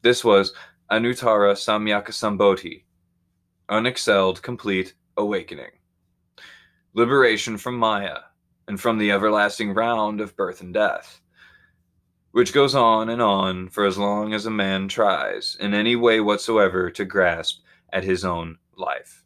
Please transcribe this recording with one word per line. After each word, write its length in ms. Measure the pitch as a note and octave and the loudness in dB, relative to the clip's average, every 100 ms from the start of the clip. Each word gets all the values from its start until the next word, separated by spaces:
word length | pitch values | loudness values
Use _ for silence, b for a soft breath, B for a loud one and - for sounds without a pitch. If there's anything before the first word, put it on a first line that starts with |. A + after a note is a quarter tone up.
This 220 | A#2+ B2 | 2 2
was 300 | A#2 G2+ F#2+ B B B _ | 4 4 4 B B B _
Anuttara 640 | G#2+ A#2 B2 A#2+ G#2+ G2+ | -2 0 -2 2 4 4
Samyaka 580 | G2+ - G#2+ G#2+ G#2 G#2 | 2 -2 -2 0 -2 -4
Sambodhi, 720 | - A2 G2+ G2+ F#2+ F2 - _ _ _ _ _ _ _ _ - | -6 -4 2 2 2 -4 -16 _ _ _ _ _ _ _ _ -4
unexcelled 720 | G#2+ A#2+ B2+ - G2+ F#2+ F#2 | -2 -2 -4 0 2 2 -2
complete 520 | - A#2+ G#2 F#2+ F#2 _ _ - | -10 -10 -4 -4 -4 _ _ -6
awakening, 540 | G#2 G2 E2+ D2 C2 _ _ _ _ _ _ _ B B B B _ | -4 -4 -6 -16 -18 _ _ _ _ _ _ _ B B B B _
liberation 640 | G#2+ A#2 C#3 B2 G#2 - G#2+ | 0 2 4 4 2 -4 -8
from 200 | B2+ B2 | -8 -2
Maya 420 | A2+ G#2 G2 C#2+ - _ _ _ - | 0 0 -4 -10 -16 _ _ _ -12
and 120 | G2+ | -4
from 180 | A#2+ A2 | -2 0
the 140 | G#2 | 0
everlasting 600 | G2+ G#2+ G#2+ G#2 - G#2+ | 2 2 2 0 -2 -4
round 480 | G2 A#2 A#2 G#2+ G#2+ | -2 0 0 -2 -4
of 140 | G#2 - | -10 -6
birth 260 | F#2+ F2 | -6 -6
and 120 | F2+ | -8
death, 480 | G2 G2+ - - - _ b b b b b _ _ _ _ _ | -2 -2 -2 -10 -20 _ b b b b b _ _ _ _ _
which 220 | A2+ A#2+ | 0 2
goes 200 | D3 C#3 C#3 | 4 4 4
on 340 | A#2 A2 A2 | 4 4 0
and 120 | A#2 | 0
on 460 | A2 G2 F#2+ F#2 F#2 | 2 2 0 -4 -8
for 160 | G#2 G2+ | 0 0
as 120 | F#2 | 2
long 360 | G2+ G#2 G#2+ | -2 -2 -2
as 120 | G#2+ A2 | -4 -4
a 60 | |
man 360 | G#2+ G2 F#2+ G2 | -2 -2 -2 -4
tries 680 | A#2 G#2 F2 A1+ G1+ - - | 0 2 2 -4 -6 -8 -6
in 140 | G2+ | -2
any 220 | G#2 A2 A#2+ | 0 0 2
way 240 | A#2 A2 | 4 4
whatsoever 680 | G#2 G2+ - A2 F#2+ F#2 F2+ | 2 0 0 2 4 2 -4
to 140 | - G2 | -4 -4
grasp 560 | G2 F2+ E2 E2 - b b b | 2 2 0 -6 -10 b b b
at 120 | F#2+ | -6
his 200 | F#2+ F2+ | -2 -2
own 340 | F#2 E2+ E2 E2 _ F#2+ | -2 -4 -8 -14 _ -10
life. 460 | F2+ C2 - - | -8 -8 -12 -20